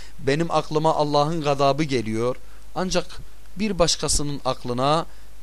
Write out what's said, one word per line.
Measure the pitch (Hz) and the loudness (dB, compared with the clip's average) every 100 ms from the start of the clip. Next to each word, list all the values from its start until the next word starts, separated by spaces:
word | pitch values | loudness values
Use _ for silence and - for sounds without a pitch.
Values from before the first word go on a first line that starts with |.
| - - | -6 -4
benim | 127 147 170 | 0 2 2
aklıma | 156 - 151 160 | 0 0 2 2
Allah'ın | 151 147 147 147 170 | 2 2 2 2 0
gadabı | 143 139 139 139 | 0 2 4 2
geliyor. | 156 131 110 110 123 135 - - - | 2 0 0 0 -2 -2 -6 -8 -6
Ancak | 156 185 175 - - - - - 180 | -4 -2 -2 -2 -4 -6 -6 -6 -2
bir | 214 175 | 0 2
başkasının | 160 - 151 - 147 139 | 2 2 2 2 2 -2
aklına, | 127 127 123 123 135 160 160 - - - | -2 -2 -2 0 2 2 0 -6 -6 -8